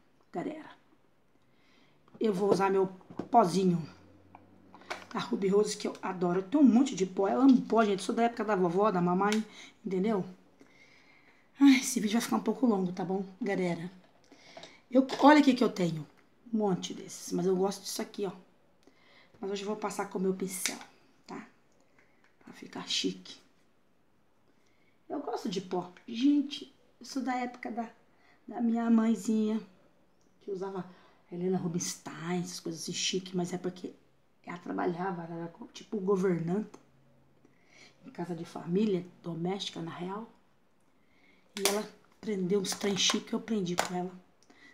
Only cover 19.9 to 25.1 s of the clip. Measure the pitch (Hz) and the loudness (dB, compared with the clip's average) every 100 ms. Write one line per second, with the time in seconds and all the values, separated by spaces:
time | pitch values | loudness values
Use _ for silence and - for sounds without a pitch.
19.9 | 190 196 202 185 185 185 - - - - | -6 -6 -2 -2 -2 -4 -6 -6 -8 -14
20.9 | - _ _ - - - _ _ _ _ | -20 _ _ -18 -16 -16 _ _ _ _
21.9 | _ _ _ _ _ - - - - 180 | _ _ _ _ _ -20 -20 -16 -12 -6
22.9 | - 190 185 - - - _ _ _ _ | -4 -4 -6 -12 -20 -20 _ _ _ _
23.9 | _ _ _ _ _ _ _ _ _ _ | _ _ _ _ _ _ _ _ _ _
24.9 | _ - | _ -10